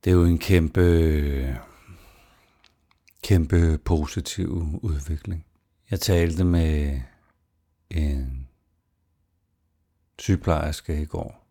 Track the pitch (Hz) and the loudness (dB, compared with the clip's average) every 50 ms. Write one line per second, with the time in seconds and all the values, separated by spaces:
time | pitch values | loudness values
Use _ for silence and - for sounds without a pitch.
0 | - 92 90 90 85 85 85 80 - - 95 87 82 78 - 92 90 87 87 85 | 2 4 4 6 6 4 4 2 2 2 4 4 4 2 2 2 4 4 4 4
1 | 82 80 78 76 73 71 69 67 65 67 64 60 - - - _ _ - 90 - | 4 2 2 0 0 -2 -2 -4 -4 -6 -6 -8 -12 -20 -20 _ _ -20 -20 -20
2 | - - _ _ _ _ _ _ _ _ _ _ _ _ _ _ _ _ _ _ | -20 -20 _ _ _ _ _ _ _ _ _ _ _ _ _ _ _ _ _ _
3 | _ _ _ _ - - 101 87 80 73 - 85 85 82 78 76 _ - 90 78 | _ _ _ _ 0 2 2 2 2 2 2 2 4 4 2 0 _ -2 0 0
4 | 76 73 - - - - - - 87 - 76 90 82 76 78 - - 95 78 71 | -2 -4 -6 -8 -8 -8 -8 -6 -6 -6 -4 -6 -6 -6 -6 -6 -4 -4 -4 -4
5 | 69 78 80 73 - 95 87 80 - _ _ _ _ _ _ _ _ _ 101 92 | -4 -6 -8 -8 -6 -8 -10 -10 -10 _ _ _ _ _ _ _ _ _ -6 -4
6 | - - 92 85 85 85 80 85 92 87 85 85 82 78 78 76 73 71 69 65 | 0 2 2 4 2 2 0 0 2 2 2 2 2 2 0 0 -2 -2 -4 -6
7 | 62 - _ _ _ _ _ _ _ _ _ _ _ _ _ _ _ _ - 80 | -8 -12 _ _ _ _ _ _ _ _ _ _ _ _ _ _ _ _ -4 -2
8 | 76 71 69 67 65 65 65 65 65 - _ _ _ _ _ _ _ _ _ _ | -2 0 -2 -4 -6 -8 -10 -10 -12 -16 _ _ _ _ _ _ _ _ _ _
9 | _ _ _ _ _ _ _ _ _ _ _ _ _ _ _ _ _ _ _ _ | _ _ _ _ _ _ _ _ _ _ _ _ _ _ _ _ _ _ _ _
10 | _ _ _ - - - 98 92 - 98 82 76 76 76 76 - _ - 80 76 | _ _ _ -8 -2 -2 -2 0 0 -2 0 0 -2 -4 -6 -8 _ -6 -6 -6
11 | 76 - - 85 80 - - _ _ _ | -6 -6 -8 -8 -8 -10 -14 _ _ _